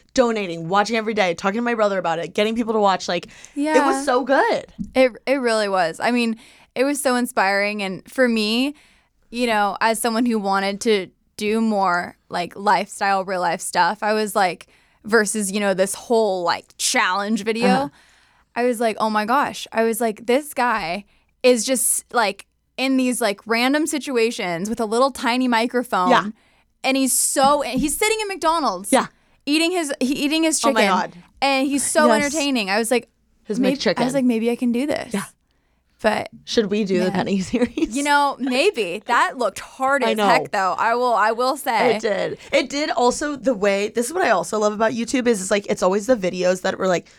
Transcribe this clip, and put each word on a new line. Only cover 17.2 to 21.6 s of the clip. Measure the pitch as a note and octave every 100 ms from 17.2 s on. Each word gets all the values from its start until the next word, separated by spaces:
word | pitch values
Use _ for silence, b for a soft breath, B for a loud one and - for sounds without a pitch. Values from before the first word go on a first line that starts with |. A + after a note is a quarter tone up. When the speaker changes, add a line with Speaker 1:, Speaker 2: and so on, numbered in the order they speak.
| G3+ A3+
Speaker 2:
video, | G#3 A3+ B3
Speaker 1:
Uh-huh. | - C#4 b b b b b b
Speaker 2:
I | A3+
was | B3 A3+
like, | A#3 G#3
"Oh | A3
my | G#3+
gosh." | G#3+ C4+ B3+ G#3 -
I | A3
was | A3+ A3
like, | A#3 G#3 -
"This | B3+ D4
guy | - B3 A3 E3 F#3+ - _ _ _
is | B3+ B3